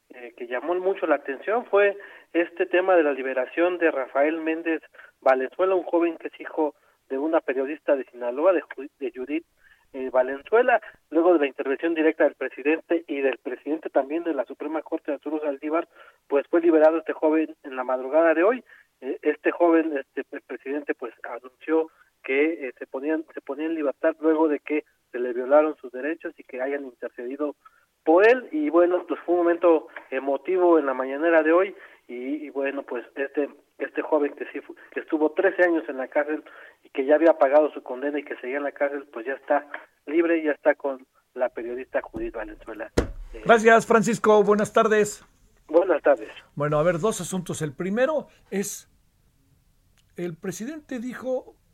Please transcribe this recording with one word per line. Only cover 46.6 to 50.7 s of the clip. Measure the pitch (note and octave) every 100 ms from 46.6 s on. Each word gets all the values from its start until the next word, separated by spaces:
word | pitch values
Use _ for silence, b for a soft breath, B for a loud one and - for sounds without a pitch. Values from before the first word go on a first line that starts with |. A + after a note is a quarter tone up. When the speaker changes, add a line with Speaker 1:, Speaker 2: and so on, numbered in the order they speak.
| D3 D3+
Speaker 2:
a |
ver, | D#3+ E3+
dos | G3+ -
asuntos. | F3 F#3 E3 E3
El | D#3
primero | C3+ F#3 G#3 C4+ D#4 - b _
es, | G3 G3 - - _ _ _ _ _ _ _ _ _ _ _ _ -
el | F3 E3
presidente | F#3+ F3 A3+